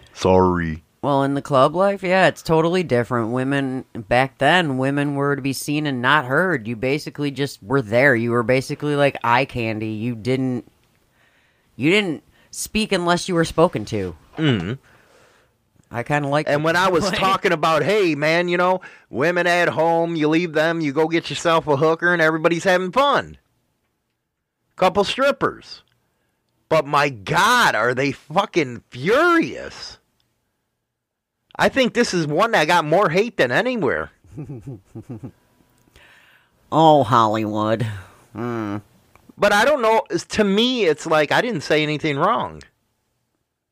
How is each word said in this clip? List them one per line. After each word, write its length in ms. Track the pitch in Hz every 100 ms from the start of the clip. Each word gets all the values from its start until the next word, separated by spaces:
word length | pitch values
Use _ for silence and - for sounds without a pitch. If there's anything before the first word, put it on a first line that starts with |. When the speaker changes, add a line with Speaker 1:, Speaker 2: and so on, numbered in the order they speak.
| -
Speaker 1:
sorry." 680 | - 92 92 92 87 82 80 - _
Speaker 2:
Well, 220 | 135 139
in 100 | 139
the 80 | 139
club 340 | - 139 147 165
life, 280 | 196 202
yeah, 240 | 185 190 165
it's 140 | -
totally 420 | - 160 165 185
different. 480 | 151 120 117 123 113
Women, 540 | 127 131 139 135 131 -
back 440 | 117 107 123 131 -
then, 380 | 139 180 160 131
women 380 | 135 143 143 139
were 200 | 143 139
to 60 |
be 120 | 135
seen 340 | 127 - 147 147
and 140 | 127
not 240 | 127 151 123
heard. 420 | 143 185 143 107
You 80 | 113
basically 560 | 127 151 151 139 143
just 320 | 131 139 -
were 180 | 95 139
there. 340 | 104 117 143 117
You 160 | 120
were 120 | 120
basically 540 | 113 131 131 143 147 143
like 180 | 143 -
eye 220 | 117 123 139
candy. 420 | 123 113 107 110
You 220 | 107 120
didn't, 560 | 113 110 131 131 123 - _ _ _ _ _ _ _ _ _ _ -
you 120 | 143
didn't 340 | 208 190 135 - _ _
speak 400 | - - 214 -
unless 380 | 190 170 175 -
you 60 | 170
were 100 | 165
spoken 400 | - 175 127 104
to. 300 | 107 90 82 _ -
Speaker 1:
Mm-hmm. 360 | 156 110 87 131 _ _ _ _ _ _ _ _ _ _ _
Speaker 2:
I 120 | 113
kinda 240 | 120 147 139
like 200 | 147 151
Speaker 1:
And 120 | 147
Speaker 2:
it 40 | 160
Speaker 1:
when 100 | 170
I 80 |
Speaker 2:
that 80 | 190
Speaker 1:
was 180 | 180 202
Speaker 2:
way. 80 | 165
Speaker 1:
talking 340 | 190 190 196
about, 280 | 165 165 156
"Hey, 320 | 147 214 180
man, 340 | 143 151 170 175
you 80 | 175
know, 240 | 180 185 - - _
women 380 | 110 160 180 175
at 220 | 175 165
home, 460 | 139 165 165 170 165
you 100 | 151
leave 240 | 165 175
them, 280 | 151 160 165
you 100 | 147
go 160 | 135 160
get 220 | 165 -
yourself 360 | 143 170 165 147
a 100 | 135
hooker, 340 | 156 165 175
and 80 | 175
everybody's 440 | 160 160 165 170 190
having 260 | 180 185
fun. 460 | 247 285 214 80 - _ _ _ _ _ _ _ _ _ _ _ _ _ -
Couple 280 | 185 180 190
strippers." 760 | - 277 - 131 113 - - _ _ _ _ _ _ _ _ -
But 180 | 156 143
my 220 | 147 147
God, 640 | 117 95 165 208 247 180
are 220 | 110 120 127
they 160 | 139
fucking 720 | - - 170 208 175 131 117 -
furious. 1040 | 120 156 254 349 330 139 - - - - - _ _ _ _ _ _ _ _ _ _ _ _ _ _ _ -
I 100 | 185
think 260 | 269 233
this 200 | - 240
is 120 | 180 151
one 240 | 151 226
that 160 | 202 156
got 180 | 175 151
more 240 | 170 190
hate 260 | 175 233 -
than 140 | 127
anywhere. 600 | 139 240 240 131 78 78 _ _ 117
Speaker 2:
<laughs> 920 | 143 127 135 107 _ 113 107 113 107 - _ _ _ _ _ _ - - _ _ _ _ _
Oh, 320 | 147 160 151
Hollywood. 840 | 117 123 110 110 107 107 107 113 110 101 - - _ 104
Mm. 460 | 120 117 107 101 - _ _ _ - -
Speaker 1:
But 140 | 202
I 120 | 202 254
don't 160 | 294
know. 220 | 220 226 -
It's, 160 | 165 - -
to 60 |
me, 420 | 202 196 247 247 175
it's 200 | 147 170
like, 260 | 156 147
I 100 | 160
didn't 200 | 240 151
say 200 | - 156
anything 360 | 151 151 160 143
wrong. 440 | 185 240 104 78 - _ _ _ _ _ _ _ _ _ _